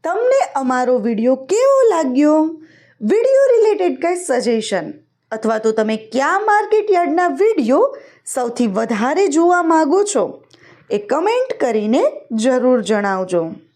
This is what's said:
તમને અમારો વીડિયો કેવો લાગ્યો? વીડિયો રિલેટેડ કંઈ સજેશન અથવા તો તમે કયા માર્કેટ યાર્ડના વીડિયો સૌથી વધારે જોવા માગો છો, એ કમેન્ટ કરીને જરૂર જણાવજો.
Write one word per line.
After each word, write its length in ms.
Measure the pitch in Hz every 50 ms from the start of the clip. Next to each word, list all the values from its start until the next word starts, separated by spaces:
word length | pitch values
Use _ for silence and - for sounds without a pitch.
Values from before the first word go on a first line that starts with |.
| -
તમને 360 | 320 359 415 480 508 539 554 - - -
અમારો 380 | 277 269 254 254 254 254 240 254 240
વીડિયો 380 | 202 233 233 208 226 247 262 262 262 -
કેવો 280 | 381 453 508 554 554 539 508 453
લાગ્યો? 460 | 370 330 320 262 247 269 294 302 302 311 311 320 320 - - _ _ _ _ _ _ _
વીડિયો 460 | 220 208 370 440 - 523 539 539 554 523
રિલેટેડ 440 | 480 440 427 427 403 403 370 349 262 -
કંઈ 180 | - 339 359 349
સજેશન 760 | 359 - 262 247 202 233 233 226 214 - 202 180 156 - 151 - _ _ _ _ _ _
અથવા 260 | 220 214 - 214 226 220
તો 140 | 220 220
તમે 240 | 220 220 214 214 220 214 - -
કયા 260 | - 254 269 302 359 392 427
માર્કેટ 440 | 427 415 415 415 427 427 427 392 -
યાર્ડના 380 | 381 349 349 277 302 349 359 349
વીડિયો 540 | 277 269 392 453 427 349 233 214 262 330 480 554 - - - - _ _ _
સૌથી 420 | - - 262 247 240 233 - 240 220
વધારે 580 | 185 208 226 208 233 202 226 262 311 359 403 349
જોવા 340 | 277 320 339 349 359 349
માગો 380 | 349 330 330 320 320 269 320 392 403
છો, 200 | 403 - 247 185 - - - _ _ - _ - - - _ _ _
એ 80 | 190 208
કમેન્ટ 600 | 208 - 247 302 349 415 466 494 523 508 - -
કરીને 420 | - 247 220 214 208 214 233 302 480 605 - - - _
જરૂર 480 | 226 220 214 262 254 254 233 254 254 240
જણાવજો. 600 | 196 180 220 208 202 196 190 190 185 180 180 170 165 165 - - _ _ _